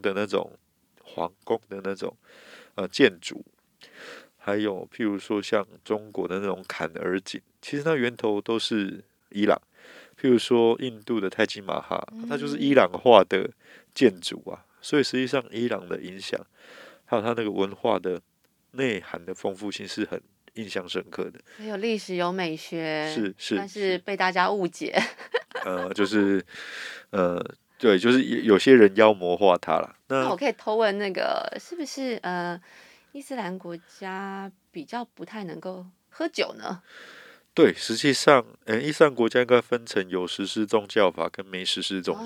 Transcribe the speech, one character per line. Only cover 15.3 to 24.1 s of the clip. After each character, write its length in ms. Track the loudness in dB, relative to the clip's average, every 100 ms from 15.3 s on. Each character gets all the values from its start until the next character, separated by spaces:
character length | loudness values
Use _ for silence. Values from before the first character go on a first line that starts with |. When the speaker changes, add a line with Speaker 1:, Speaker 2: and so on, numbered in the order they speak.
| -4 -6
Speaker 1:
伊 180 | -6 -4
朗 200 | -4 -8
的 120 | -10
影 200 | -10 -14
响， 200 | -8 -8 -10 _ -20 -20 -20 -20 -6
还 120 | -4
有 60 |
它 60 | -2
那 140 | -4
个 60 | -4
文 240 | -2 -4
化 240 | -2 -2 -2
的 240 | -2 -8 _ _ _ _ _
内 280 | -6 -4 -4
涵 220 | -8 -12
的 100 | -12
丰 220 | -8 -8 -8
富 160 | -8
性 160 | -10 -10
是 180 | -8 -6
很 160 | -8 -14 _ _
印 160 | -14 -8
象 180 | -8 -6
深 160 | -8 -8
刻 140 | -8 -10
的。 140 | -12 _ -16
Speaker 2:
很 80 | -10
有 120 | -6
历 200 | -4 -4
史， 180 | -4 -4
有 160 | -4
美 240 | -2 -6 -6
学， 560 | -10 -8 -6 -4 -4
Speaker 1:
是， 220 | -4 -6 -6
是， 180 | -4 -4
Speaker 2:
但 120 | -4
是 300 | -6 -4 -4
被 160 | -4